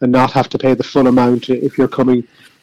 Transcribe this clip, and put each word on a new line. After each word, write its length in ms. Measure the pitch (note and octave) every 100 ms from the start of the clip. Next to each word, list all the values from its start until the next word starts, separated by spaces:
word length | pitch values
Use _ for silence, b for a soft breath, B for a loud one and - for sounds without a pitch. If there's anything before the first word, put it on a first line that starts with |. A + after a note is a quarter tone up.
and 100 | B2
not 200 | B2+ C3
have 180 | C#3 -
to 80 | -
pay 160 | C3
the 100 | B2
full 220 | - C#3+ B2+
amount 440 | B2+ B2 A#2+ B2+
if 280 | B2+ C#3 -
you're 100 | C3
coming 380 | - B2+ B2 A#2+ b b b